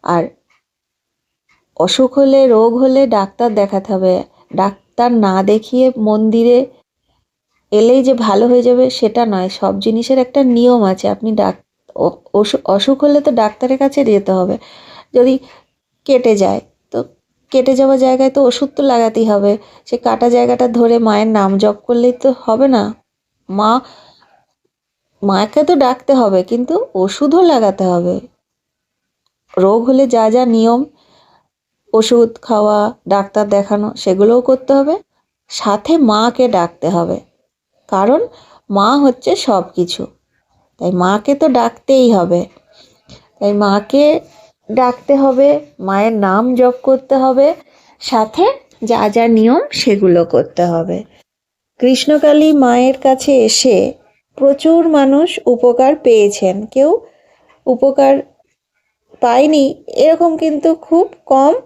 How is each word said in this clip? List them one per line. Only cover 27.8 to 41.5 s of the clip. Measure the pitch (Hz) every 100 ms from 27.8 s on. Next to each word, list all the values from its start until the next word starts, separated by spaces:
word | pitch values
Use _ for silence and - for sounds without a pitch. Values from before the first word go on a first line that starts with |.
হবে। | 185 175 175 196 - _ _ _ _ _ _ _ _ _ _ _ _ -
রোগ | 190 226 233
হলে | 269 269
যা | 233 220
যা | 233 247
নিয়ম, | 226 226 240 294 _ _ _ _ _ _ _ _ _ _
ওষুধ | 220 220 240 226 226
খাওয়া, | - 214 208 208 208 - -
ডাক্তার | 202 196 214 202
দেখানো, | 202 202 208 208 -
সেগুলোও | - 185 208 240
করতে | 247 262 262
হবে, | 277 277 381 _ _ _ _ _
সাথে | - 208 208 - 330
মাকে | 240 214 233 240 247
ডাকতে | 196 170 _ 160
হবে, | 180 170 180 _ _ _ _ _ _ _
কারণ | 196 202 302 480 - _ _ _
মা | 196 214 285
হচ্ছে | 277 247 - 381
সব | - 196 175
কিছু। | - 175 - - _ _ _ _ _ _ _
তাই | 175
মাকে | 180 180 208 214
তো | 277
ডাকতেই | 311